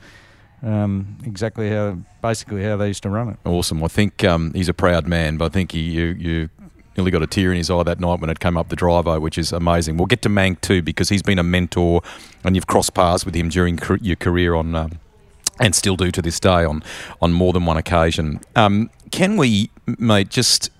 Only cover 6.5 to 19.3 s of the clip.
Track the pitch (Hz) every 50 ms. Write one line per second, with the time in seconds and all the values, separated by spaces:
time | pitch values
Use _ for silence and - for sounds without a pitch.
6.5 | - - - - - - - - - 101 92 92 87 85 80 - - 104 92 92
7.5 | 90 87 82 - 90 87 85 85 85 87 90 87 87 - 80 80 82 - - 90
8.5 | 87 82 82 - 87 78 90 87 85 87 80 85 80 80 78 80 - 85 80 -
9.5 | - 85 85 85 85 85 80 78 78 82 90 92 120 - - 110 101 101 95 92
10.5 | 87 - - - 101 90 78 78 78 - 92 - 104 95 - 107 98 90 85 87
11.5 | 90 90 90 - - 90 87 85 85 85 - - - - - - - - - 92
12.5 | 95 92 - - - 101 - - - 101 90 85 90 92 - 95 85 85 85 85
13.5 | 78 92 87 87 85 80 - - 92 - - 90 82 - - 92 87 90 87 85
14.5 | 85 82 80 82 82 80 80 80 82 80 - - _ _ _ _ _ _ - -
15.5 | - - 120 101 - - - 98 95 87 95 90 - 95 80 85 80 - - 95
16.5 | 90 85 85 78 78 78 - - - - - - - - 87 87 85 87 90 90
17.5 | 85 90 87 85 80 80 - - 87 82 82 82 - - 78 76 73 - - -
18.5 | _ 120 107 101 101 104 117 - - _ - - - - 185 196